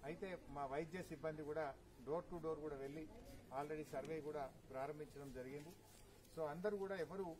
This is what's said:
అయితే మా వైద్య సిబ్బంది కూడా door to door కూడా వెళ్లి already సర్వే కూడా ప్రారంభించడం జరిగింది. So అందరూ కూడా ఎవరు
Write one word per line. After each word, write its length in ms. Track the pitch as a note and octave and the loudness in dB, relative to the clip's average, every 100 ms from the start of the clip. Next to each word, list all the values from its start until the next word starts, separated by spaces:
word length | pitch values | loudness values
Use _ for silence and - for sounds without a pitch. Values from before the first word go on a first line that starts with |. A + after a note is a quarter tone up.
అయితే 340 | C#3 E3+ G3 F3+ - | -2 -2 0 -2 -2
మా 180 | C#3+ C#3+ | 0 2
వైద్య 360 | - D#3+ F3+ | 4 2 0
సిబ్బంది 400 | E3 D3+ D#3 D#3 | -2 0 0 2
కూడా 320 | D3 D3+ D3+ - - - B2+ | 2 4 4 0 -10 -10 2
door 160 | D#3+ E3+ | 2 2
to 60 | F3 | 0
door 120 | D#3+ D3+ | 2 2
కూడా 160 | D3+ C#3 | 2 0
వెళ్లి 320 | C#3 D3+ D#3 - - - - C3 | -2 -2 -4 -8 -8 -10 -2 0
already 260 | D3 D#3 D3 | 2 0 0
సర్వే 280 | C#3+ C#3+ D#3+ | 0 2 0
కూడా 300 | C#3+ D3+ C#3+ - - | 2 0 0 -4 -6
ప్రారంభించడం 600 | C3 C#3+ D3+ D3 C#3 C#3 | 0 0 0 -4 -4 -4
జరిగింది. 400 | B2+ B2+ D3 D3+ F#3 - - - - - - | -4 -2 -4 -6 -10 -14 -16 -16 -16 -8 2
So 60 | |
అందరూ 340 | D3+ D#3 G3+ G#3 | 2 4 4 4
కూడా 200 | F#3+ F#3+ | 2 2
ఎవరు 280 | D3 F#3 F3+ E3 | 2 2 0 -2